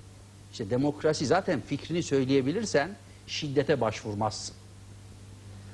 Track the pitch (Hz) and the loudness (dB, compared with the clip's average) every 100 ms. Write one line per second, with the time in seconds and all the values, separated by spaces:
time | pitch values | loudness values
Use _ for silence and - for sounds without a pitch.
0 | - - - - - - 104 123 147 147 | -20 -20 -20 -20 -14 -8 -2 2 2 2
1 | 156 151 131 175 196 139 - 139 - 170 | 0 2 4 2 2 -2 -2 -6 -2 -2
2 | - 135 127 139 127 190 208 143 165 202 | 2 2 4 4 4 0 2 2 2 -4
3 | - - - - 151 139 135 135 110 - | -16 -18 -10 -6 -2 2 4 4 2 -2
4 | 110 104 110 - - - - - - - | -4 -2 -2 -2 -10 -14 -20 -20 -20 -18
5 | - - - - - - - | -18 -18 -18 -18 -16 -16 -16